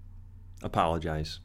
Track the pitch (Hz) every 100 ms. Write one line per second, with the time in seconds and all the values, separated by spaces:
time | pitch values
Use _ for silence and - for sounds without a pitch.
0 | - - - - - - - 104 82 82
1 | 82 78 76 -